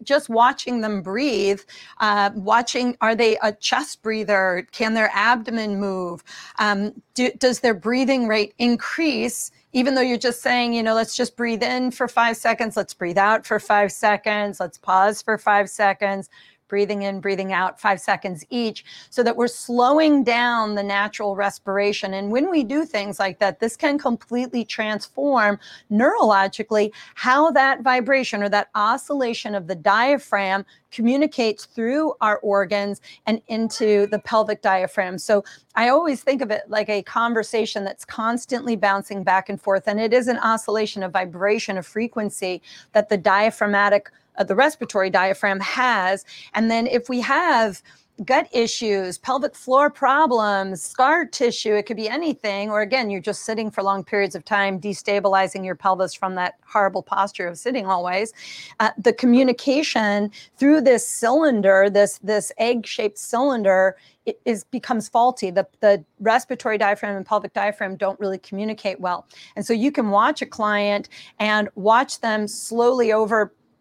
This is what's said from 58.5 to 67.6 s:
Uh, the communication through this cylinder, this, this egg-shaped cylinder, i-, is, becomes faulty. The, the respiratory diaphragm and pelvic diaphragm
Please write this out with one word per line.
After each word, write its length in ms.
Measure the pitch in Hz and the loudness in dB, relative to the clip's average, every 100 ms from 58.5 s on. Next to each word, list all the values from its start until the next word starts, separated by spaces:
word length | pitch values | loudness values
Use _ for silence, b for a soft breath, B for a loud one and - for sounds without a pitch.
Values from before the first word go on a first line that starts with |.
| B B - | B B -2
Uh, 80 | 220 - | -2 2
the 160 | 226 | 0
communication 1160 | 226 254 240 262 247 - 269 311 233 214 202 208 B B - | 2 4 6 4 2 0 0 0 0 2 0 -2 B B 0
through 240 | 277 311 | 4 6
this 260 | 262 233 - | 6 4 2
cylinder, 840 | - 233 277 311 226 196 190 202 | -2 2 4 4 4 4 6 6
this, 260 | 202 202 - | 6 4 2
this 280 | 196 214 - - | -2 -2 -2 -2
egg-shaped 600 | 226 240 220 - 214 208 | 0 0 -4 -4 -4 -6
cylinder, 800 | - 233 285 247 196 185 190 190 b b - | -4 0 0 2 2 4 4 0 b b -10
i-, 80 | 415 247 | -6 -4
is, 180 | 214 | -4
becomes 460 | - 247 - 240 - | -6 -10 -4 -4 -2
faulty. 400 | 233 247 254 190 | 2 2 2 -2
The, 160 | 180 185 _ | -2 -4 _
the 220 | 214 202 - _ | 4 4 0 _
respiratory 600 | 214 240 - 254 247 214 | 0 0 0 -6 -4 0
diaphragm 380 | 208 208 208 196 | 0 0 -4 -8
and 100 | 190 | -4
pelvic 260 | 214 202 | -4 -2
diaphragm 440 | 202 | -4